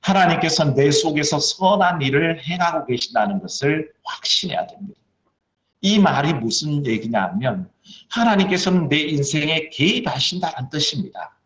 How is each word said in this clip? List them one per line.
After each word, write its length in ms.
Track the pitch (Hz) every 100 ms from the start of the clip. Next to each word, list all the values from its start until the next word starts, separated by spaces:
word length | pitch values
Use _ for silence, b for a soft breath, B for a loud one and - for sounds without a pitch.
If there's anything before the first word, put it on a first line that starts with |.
하나님께서 720 | - 190 175 165 165 - 151
내 160 | 127 143
속에서 480 | 147 160 151 147 147
선한 600 | - - 185 202 180 170
일을 400 | 135 143 165 160
행하고 420 | 135 180 170 160 139
계신다는 540 | 123 - 117 101 98
것을 520 | 92 - 139 156 156 _
확신해야 640 | - - - - 180 82 -
됩니다. 320 | - 202 - _ _ _ _ _ _ _ _
이 180 | 190 214
말이 340 | 180 135 147
무슨 500 | 151 113 - 151 147 139
얘기냐 360 | 110 113 110
하면 460 | 92 92 127 98 - _ B B B
하나님께서는 760 | 233 233 208 185 180 185 180 151
내 100 | 151
인생에 680 | 151 147 143 156 147 160 156
개입하신다는 1000 | - 156 247 - 143 - 175 175 - 131
뜻입니다. 680 | 151 - 147 92 95 78 _